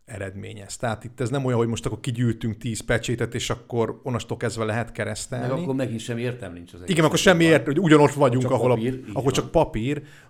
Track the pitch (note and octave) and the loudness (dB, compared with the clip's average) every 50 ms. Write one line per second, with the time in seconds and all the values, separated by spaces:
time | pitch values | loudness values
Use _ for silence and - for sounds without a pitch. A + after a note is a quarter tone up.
0 | _ - A2+ G2+ G2 G2 G2 G2 G2+ G2+ G#2 G#2 G2 F#2+ - - - A#2 G#2+ - | _ -16 -12 -10 -10 -10 -10 -12 -14 -14 -14 -16 -16 -14 -12 -6 -6 -6 -6 -6
1 | - A2+ - - B2+ A2 C3+ C#3 C3 B2+ B2 A#2 A#2 A#2 A2+ A2 - B2+ A2 G#2+ | -10 -14 -8 -6 -4 -4 -2 -2 -2 0 0 2 0 0 -2 -4 -4 -6 -6 -4
2 | - C#3 B2 B2 B2 A#2 A2+ A2+ - A2+ G#2 G#2+ - A#2+ A2 - - - A#2+ A2+ | -6 -6 -2 0 0 0 0 0 -2 -6 -6 -4 -6 -6 -6 -6 -2 -2 -2 0
3 | - - A#2+ A#2+ A#2 A2+ - A#2+ - - A2+ - - - B2 A#2+ A2+ A2 - - | 0 -2 -2 -2 -2 -4 -4 -6 -4 -4 -6 -6 -6 -6 -2 -2 -2 -2 -4 -8
4 | - C3+ B2 G#2+ - - A2+ A2+ A#2+ A2+ - A2+ A2 G#2+ G#2+ A#2+ A#2 A#2 - - | -8 -6 -6 -6 -4 -6 -8 -4 -4 -6 -4 -4 -4 -4 -2 -4 -4 -6 -6 -6
5 | A2 A#2 B2 - - - C3 B2 B2+ B2+ C3 E3 F3 C#3 C3 C3+ C3 A#2+ A#2 A2 | -6 -6 -6 -8 -10 -10 -8 -6 -4 -4 -4 -4 -4 -4 -4 -2 -4 -4 -6 -8
6 | - - A#2+ A#2 A#2+ B2 A#2 - G2 F2+ E2+ F2 F2 - - F2 - - F3+ D#3+ | -6 -6 -6 -4 -4 -6 -6 -8 -12 -14 -14 -14 -18 -18 -18 -12 -4 -2 2 4
7 | D#3+ C#3+ - - - G3+ F3+ E3+ E3 E3 D#3+ C#3+ - D#3 C#3 E3 G3+ D#3 D#3 D3 | 4 4 4 4 4 6 6 6 6 6 6 6 4 2 0 2 6 8 8 8
8 | D3 C#3+ - C#3 C#3+ C3 B2 B2+ B2+ B2+ C3 A2+ A#2 B2+ B2 A2 A2+ C3 C3 C3 | 8 6 6 4 2 4 4 2 0 2 0 2 2 2 2 2 0 -4 -4 -6
9 | - - G2+ C3+ A#2+ C3+ B2+ - C3+ - - E3 D3 - - A2 A2+ C3 D3 C#3+ | -10 -8 -6 -2 0 0 0 0 -2 2 2 2 2 2 0 -4 -4 -4 -4 -6
10 | - - - - - | -8 -16 -20 -20 -20